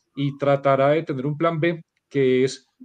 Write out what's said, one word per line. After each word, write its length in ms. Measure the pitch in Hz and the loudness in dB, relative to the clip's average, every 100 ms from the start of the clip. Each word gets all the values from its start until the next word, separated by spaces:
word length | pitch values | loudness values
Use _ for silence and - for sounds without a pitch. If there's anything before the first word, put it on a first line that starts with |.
| _ - | _ -6
y 220 | 143 143 | -6 -2
tratará 500 | 139 139 139 135 139 | 0 0 2 2 2
de 140 | 156 | 2
tener 240 | 160 135 139 | -2 -6 -6
un 100 | 147 | -2
plan 240 | 165 165 | -2 0
B, 220 | 170 160 - _ _ | -2 -4 -12 _ _
que 340 | 139 131 127 | 0 2 2
es 240 | 131 - _ _ | 0 -4 _ _